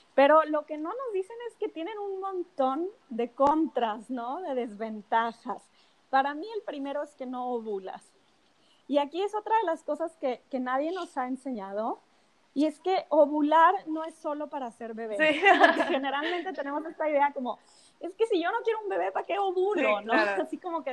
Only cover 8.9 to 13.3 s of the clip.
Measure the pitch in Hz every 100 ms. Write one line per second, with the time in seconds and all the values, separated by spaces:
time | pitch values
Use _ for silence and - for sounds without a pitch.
8.9 | 277 277 330 403 427 415 440 381 330 -
9.9 | 302 330 - 269 233 _ 254 254 262 311
10.9 | 370 339 277 247 254 277 226 196 202 226
11.9 | - _ _ _ _ _ 269 302 - 359
12.9 | 370 - 302 285